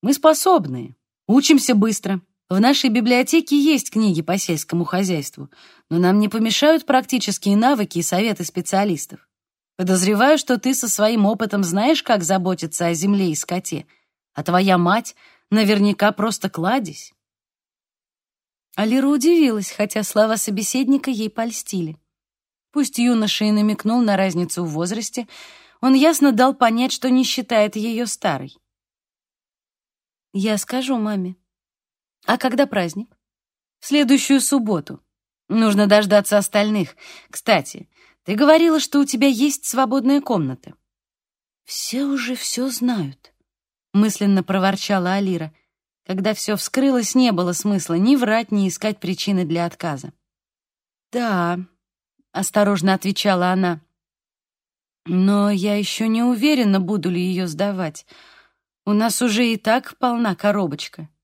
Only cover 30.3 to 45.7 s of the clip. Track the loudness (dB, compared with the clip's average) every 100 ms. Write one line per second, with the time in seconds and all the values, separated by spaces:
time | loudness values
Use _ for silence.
30.3 | -6 -2 -2 -4 -6 -2 -2 -2 -4 -6
31.3 | -10 _ _ _ _ _ _ _ _ -4
32.3 | -2 0 0 0 0 -4 -6 -14 _ _
33.3 | _ _ _ _ _ -2 0 4 4 4
34.3 | 2 2 0 0 -4 -4 -16 _ _ _
35.3 | _ _ 2 2 4 6 4 6 2 4
36.3 | 0 0 -2 0 -2 -4 -6 -20 -20 _
37.3 | -12 0 0 0 -16 -20 _ _ _ -8
38.3 | 0 4 6 6 2 0 0 0 2 2
39.3 | 2 0 -2 -6 -2 0 0 2 0 0
40.3 | -2 -2 -6 -14 -20 _ _ _ _ _
41.3 | _ _ _ _ -10 -6 -4 -2 -2 -4
42.3 | -6 -6 -6 -6 -2 -2 -2 -4 -8 _
43.3 | _ _ _ _ _ _ 2 2 2 0
44.3 | 0 0 0 0 -2 -2 -2 0 -2 -2
45.3 | -4 -6 _ _